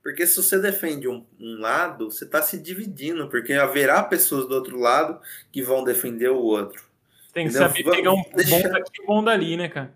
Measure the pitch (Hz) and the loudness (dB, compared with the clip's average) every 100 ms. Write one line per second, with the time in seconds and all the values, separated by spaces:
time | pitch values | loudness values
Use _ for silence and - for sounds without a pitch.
0 | 147 143 170 - 185 190 196 196 170 147 | -8 -2 0 2 2 2 0 -2 -4 -4
1 | 123 120 - _ 117 110 110 139 175 131 | -6 -8 -14 _ -14 -6 -2 -2 -2 -6
2 | 110 - - 151 202 180 165 196 214 139 | -10 -8 -4 -2 -2 -6 -10 -10 -10 -10
3 | 143 170 139 123 120 143 135 139 135 165 | -8 -6 -4 -4 0 2 2 4 4 4
4 | 208 170 - 139 127 131 127 123 120 135 | 2 0 2 0 -2 -4 -4 -2 2 2
5 | 160 165 - - _ 139 127 131 123 120 | 2 -4 -14 -20 _ -8 -2 0 0 -2
6 | 127 113 127 131 113 107 98 - _ _ | -4 0 0 2 2 0 -2 -10 _ _
7 | _ _ - 170 160 131 170 175 165 185 | _ _ -10 -4 -2 4 4 4 2 4
8 | 185 190 - 185 170 170 185 185 - - | 4 2 2 0 4 4 4 -2 -4 -10
9 | 196 214 220 214 165 165 170 147 135 | 0 2 4 2 0 -4 -6 -8 -12